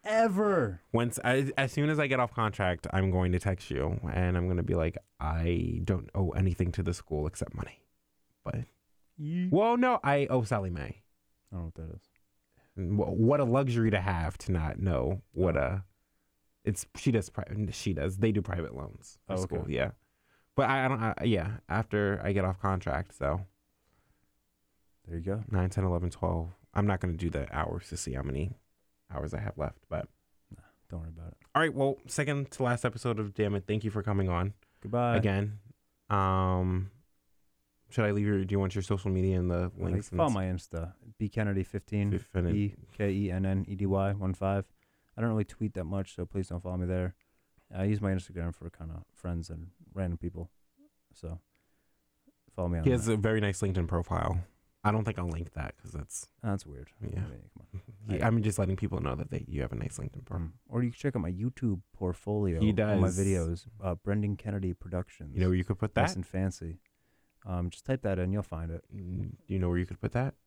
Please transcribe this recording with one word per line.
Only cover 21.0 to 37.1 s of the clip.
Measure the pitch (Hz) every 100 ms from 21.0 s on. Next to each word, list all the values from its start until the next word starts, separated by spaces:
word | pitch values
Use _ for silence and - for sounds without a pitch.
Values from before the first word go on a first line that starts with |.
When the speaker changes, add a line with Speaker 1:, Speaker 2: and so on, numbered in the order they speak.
Speaker 2:
I, | 113 - -
yeah, | 101 85 113 -
after | 101 110 104 101 101
I | 92
get | 98 92
off | 92
contract, | 98 95 - 71 92 -
so. | 69 85 95 _ _ _ _ _ _ _ _ _ _ _ _ _ _ _ -
Speaker 1:
There | 82
you |
go. | 87 104 110
Speaker 2:
Nine, | 98 92
ten, | 92
eleven, | 92 87 87
twelve. | - 87 85 82 - _
I'm | - 101
not | 95
gonna | 90
do | 80 85
the | 73 69
hours | - 78 85 -
to | -
see | -
how | 64
many | 67 67 92 - _ _ _ _ _
hours | 73 76
I | -
have | 107 -
left, | 71 - _
but. | 78 - _ _ _ _ -
Speaker 1:
Nah, | - _ _
don't | 85
worry | 80
about | 82 85
it. | - _ 143
Speaker 2:
All |
right, | 160
well, | 139 139 135 -
second | - 147 143 135
to | -
last | 127 123 123
episode | 110 123 110
of | 104
Damn | 101 104 101
It. | -
Thank | 107
you | 107
for | 104
coming | 104 98 95
on. | 87 98 - _ _
Speaker 1:
Goodbye. | 104 120 120 117
Speaker 2:
Again. | 107 98 104 104 - - _ _ _
Um, | 101 95 95 92 92 92 92 95 - _